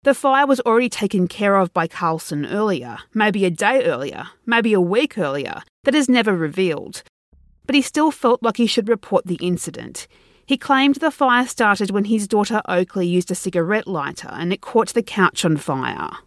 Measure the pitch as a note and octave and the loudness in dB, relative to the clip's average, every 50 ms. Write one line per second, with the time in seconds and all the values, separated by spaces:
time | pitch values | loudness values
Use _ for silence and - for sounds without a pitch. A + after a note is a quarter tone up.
0 | _ C#4 C4+ - - C#4 C4 C4+ C#4+ C4+ C4+ B3 - A#3+ A3+ A#3 B3+ A#3 - - | _ 2 0 2 2 2 4 4 4 4 2 2 2 2 2 2 2 0 -2 -4
1 | G#3 G3 - F#3+ F3+ F3 - - G#3 G3+ G3 G3 F#3 E3+ _ F3+ E3 D#3+ - - | -4 -2 0 0 0 0 -2 -2 0 2 2 2 2 0 _ -4 -4 -4 -4 -4
2 | F3+ E3 D#3+ D#3+ - - D3+ D3 C#3+ - - G#3 A3 G#3+ F#3+ C3+ B2 B2 A2 - | -2 -2 -2 -4 -6 -6 -6 -6 -6 -4 -4 -2 0 0 -2 -4 -6 -12 -16 -16
3 | - _ _ G#3+ A#3 G#3+ F#3+ F#3+ G3 F3+ E3+ - G#3 G#3 B3+ C4+ A#3+ E3+ C#3+ A#2+ | -18 _ _ -2 0 0 0 2 0 0 0 0 0 2 2 2 2 0 -2 -2
4 | C#3 C#3+ - - - - - _ _ A#3 A#3 A#3 G#3+ A#3 G#3+ F#3+ F3+ F3 G3 A#3 | -6 -8 -8 -10 -14 -16 -18 _ _ 0 0 2 2 2 2 2 2 2 2 0
5 | D4+ - - A3 E3+ C#3 C3+ C#3+ C3+ - - - - _ _ _ _ C#4 B3+ D4+ | 0 0 -2 -4 -4 -2 -4 -6 -6 -8 -10 -12 -16 _ _ _ _ 2 4 4
6 | C#4 A#3+ B3 B3 G#3 A3 G3 E3+ D#3+ D3+ D3+ G3 F#3+ F3 D3+ - - - - - | 4 4 4 4 4 2 2 0 0 -2 0 0 0 0 0 -4 -8 -12 -16 -16
7 | - _ _ _ _ _ _ _ _ _ _ _ _ - B3+ C#4+ B3+ - - D4+ | -18 _ _ _ _ _ _ _ _ _ _ _ _ 2 2 2 2 2 0 0
8 | D#4 D#4+ - - - A#3+ B3 - A#3 A3+ G#3 - A#3 G#3+ - A#3 G3+ G#3+ A#3 G#3+ | 0 0 0 0 2 2 2 2 0 -4 0 0 0 2 2 0 0 0 -2 -2
9 | - - G3+ F3+ - F3+ F3 - - F3+ F3+ - - F3 - - A#2+ - - - | -2 0 0 0 0 0 -6 -4 -2 -2 -2 -2 -4 -10 -10 -12 -14 -12 -14 -14
10 | - _ _ _ _ _ _ _ _ - C#4 B3+ - - C#4 C4+ C4+ C#4 C#4 - | -16 _ _ _ _ _ _ _ _ -4 -4 -4 0 0 2 4 4 2 2 2
11 | E4 D#4 - - C#4+ B3+ B3 B3 B3+ B3 - - A#3 G#3 G3+ - G#3 F#3 F#3+ G3+ | 0 -2 0 0 2 2 4 2 2 0 -2 0 2 2 2 2 0 -2 0 -2
12 | G3+ G#3 A3+ A3 G3+ F#3+ A#3 G#3 G#3 - A#3 G#3+ - - F3 F3 F#3 - - F#3+ | 0 2 0 0 0 0 0 0 2 2 -2 -4 -2 0 0 0 0 0 -2 -2
13 | F3+ F3 F3 F3+ F3 - F3+ - - F#3 F3 F3 E3 E3+ G#3+ A3 - - F#3+ D#3 | 0 2 2 0 0 0 -6 -6 -6 -2 -2 -2 0 0 0 -2 -2 -4 -4 -4
14 | C#3+ C#3+ - - - - - - E3 F3 G3 - - - - A3+ A#3 - - A#3+ | -4 -6 -8 -10 -14 -12 -8 -6 -2 -2 -2 -4 -6 0 0 0 0 2 -2 -4
15 | A3 - - G#3+ F#3 E3 - - - E3 D#3 D3 - - C#3+ C3 B2+ A#2+ - - | -4 -2 0 2 2 2 2 0 0 0 0 0 -2 -4 -4 -4 -4 -6 -6 -6
16 | D#2 D2+ - - _ | -8 -10 -10 -14 _